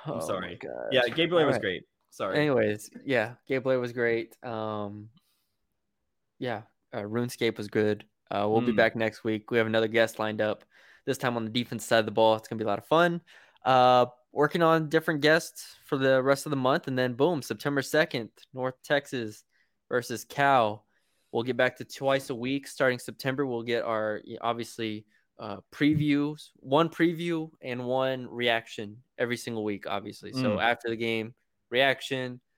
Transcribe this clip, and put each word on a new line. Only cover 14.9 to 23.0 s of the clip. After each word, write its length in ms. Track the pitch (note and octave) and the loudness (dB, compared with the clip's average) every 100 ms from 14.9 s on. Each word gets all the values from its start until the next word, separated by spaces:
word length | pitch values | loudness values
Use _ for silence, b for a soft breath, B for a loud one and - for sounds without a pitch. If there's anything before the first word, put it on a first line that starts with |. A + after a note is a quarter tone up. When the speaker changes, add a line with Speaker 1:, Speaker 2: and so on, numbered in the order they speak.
| D#3+ D#3 D#3 | 0 2 2
Speaker 2:
guests 440 | D3 E3 - - - - - | 4 4 2 -12 -18 -20 -6
for 120 | C#3 | 0
the 240 | C3+ C3 | 4 4
rest 240 | C3 C#3 D#3 | 4 2 0
of 40 | |
the 80 | C#3 | 0
month, 300 | B2+ D#3 - | 2 2 0
and 80 | B2+ | -2
then 140 | B2+ | 0
boom, 280 | A#2+ D#3 D#3+ | 2 0 0
September 400 | - A2 D3 C#3+ | -4 -6 -4 -2
second, 480 | C3 D3+ E3 C3 G#2+ _ - | 0 0 0 -2 -8 _ -16
North 220 | B2+ B2+ - | -8 -6 -6
Texas 600 | - C#3+ C#3+ C3 A2 - _ _ _ _ - | -2 -2 -2 -6 -8 -10 _ _ _ _ -6
versus 380 | B2+ A#2+ A2+ - | -4 -4 -8 -6
Cal. 600 | - C#3 C3 G#2+ A2 _ _ _ _ _ | 2 4 6 4 -2 _ _ _ _ _
We'll 120 | A#2+ | -4
get 120 | B2+ A#2+ | -2 0
back 220 | B2+ - | 0 -2
to 80 | B2 | -12
twice 440 | - C3+ C3+ C3+ | -6 0 0 -2
a 60 | A#2+ | -6
week 320 | B2+ C#3 C3+ | -4 -6 -6
starting 320 | - C3 | 0 0
September. 460 | B2 | 0